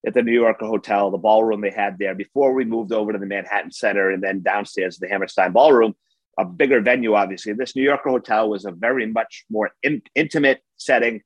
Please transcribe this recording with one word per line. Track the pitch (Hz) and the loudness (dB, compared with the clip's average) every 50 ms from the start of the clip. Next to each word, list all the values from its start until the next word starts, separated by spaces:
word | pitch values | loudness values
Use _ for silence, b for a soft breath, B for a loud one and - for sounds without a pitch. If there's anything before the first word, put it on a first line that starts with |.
| - | -6
at | 117 107 | 0 0
the | 123 | 0
New | 120 117 | 2 2
Yorker | 117 120 117 113 110 - 113 | 2 4 4 2 2 0 -4
Hotel, | 110 110 101 - - 107 101 101 98 | -4 -4 -4 -2 0 0 2 2 0
the | 95 95 | -2 0
ballroom | 85 107 110 110 113 113 107 104 | 2 4 4 4 4 2 0 -2
they | 104 98 | -2 -4
had | - 107 101 101 98 90 | -2 -2 -4 -4 -4 -4
there | 98 95 95 | -6 -6 -4
before | 95 98 _ _ 139 139 131 | -6 -10 _ _ 2 2 2
we | 131 135 127 | 2 2 0
moved | 113 113 117 110 95 | -2 -2 -4 -4 -2
over | 113 110 107 104 | -2 -2 -2 -2
to | 107 98 | -4 -6
the | 98 | -6
Manhattan | 98 101 98 98 - 104 101 - 85 | -6 -6 -6 -6 -4 -4 -4 -4 -6
Center | - - - 107 98 98 95 95 | -10 -4 -2 0 0 2 2 2
and | 95 92 | 0 0
then | 98 95 98 98 | -2 -4 -4 -2
downstairs | 90 98 95 104 101 - - 98 92 90 85 - | -2 -2 -2 -2 -4 -6 -6 -4 -4 -4 -4 -8
the | 90 90 | -6 -4
Hammerstein | 101 95 98 - - - 92 90 | -4 -4 -4 -4 0 0 0 2
Ballroom, | 87 113 139 156 139 120 113 110 104 _ _ _ _ _ _ _ _ - | 4 4 6 6 8 6 6 2 0 _ _ _ _ _ _ _ _ -6
a | 101 | -6
bigger | 90 90 170 - 131 135 120 | -6 0 0 2 2 4 2
venue, | 101 123 123 127 117 110 107 | 4 2 2 2 2 2 2
obviously. | 104 101 95 95 90 - 107 104 | 2 2 0 -4 -10 -8 -8 -6
This | 117 127 123 - | -6 -6 -6 -4
New | 131 | 0
Yorker | 135 139 143 139 - 143 | 0 0 0 0 0 -2
Hotel | 127 123 127 - 113 107 113 107 | -2 -2 0 0 0 0 0 0
was | 107 98 95 | -2 -4 -8
a | 101 | -12
very | 87 85 107 117 131 131 113 | -10 -4 -2 -2 0 0 -2
much | 110 110 113 113 - - - _ _ | -2 -2 -4 -4 -4 -10 -20 _ _
more | 110 107 107 - _ _ | -4 -4 -4 -4 _ _
in-, | - 143 151 120 _ - _ | -4 -4 -4 -4 _ -6 _
intimate | 135 165 160 - 160 143 139 131 - _ _ _ | -2 -2 -2 0 2 2 2 2 0 _ _ _
setting | _ - - - 120 117 117 113 104 _ | _ -2 0 2 2 2 0 -2 -6 _